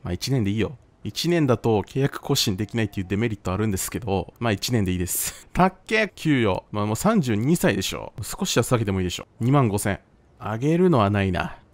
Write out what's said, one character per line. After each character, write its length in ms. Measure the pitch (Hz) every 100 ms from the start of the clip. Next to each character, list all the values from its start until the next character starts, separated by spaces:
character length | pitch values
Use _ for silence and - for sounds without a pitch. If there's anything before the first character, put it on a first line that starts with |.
ま 60 | 92
あ、 20 |
一 180 | 90 -
年 140 | 135
で 80 | 98
い 20 |
い 60 | 107
よ。 180 | 95 135 _ _
一 260 | 113 - 160
年 200 | 175 143
だ 100 | 117
と 240 | 120 107
契 180 | - 135
約 200 | 139 -
更 160 | - 139
新 200 | - 95
で 120 | 107
き 80 | 117
な 80 |
い 20 | 107
っ 20 |
て 120 | -
い 40 |
う 20 | 90
デ 80 | 101
メ 120 | 117
リ 60 |
ッ 60 | 107
ト 120 | -
あ 40 | 92
る 100 | 110
ん 60 |
で 40 | 95
す 120 | -
け 80 | 95
ど、 340 | - 95 - -
ま 120 | 117
あ、 20 |
一 200 | 98 -
年 120 | 120
で 80 | 92
い 20 |
い 40 | 90
で 100 | 90
す。 400 | - - - -
<laughs> 20 |
た 140 | - 185
っ 80 | - -
け？ 240 | 220 208
給 260 | - 160 135
与。 220 | 107 92 -
ま 120 | 104
あ、 40 | 104
も 60 |
う 40 | 113
三 240 | 202 226
十 140 | 123
二 220 | 104 127 175
歳 180 | 175
で 80 | 98
し 100 | -
ょ。 180 | 62 53 -
少 220 | 104 -
し 120 | 190 -
は 60 |
下 160 | 117 120
げ 60 |
て 80 | 104
も 80 | 95
い 20 |
い 20 | 90
で 40 |
し 80 | -
ょ。 80 | - _
二 100 | 120
万 160 | 143 120
五 100 | 104
千。 200 | 107 90 _ _ _ _
上 180 | 107 110
げ 200 | 143 170
る 100 | 180
の 120 | 139
は 100 | 101
な 140 | 104
い 80 | 95
な。 240 | 85 85 - _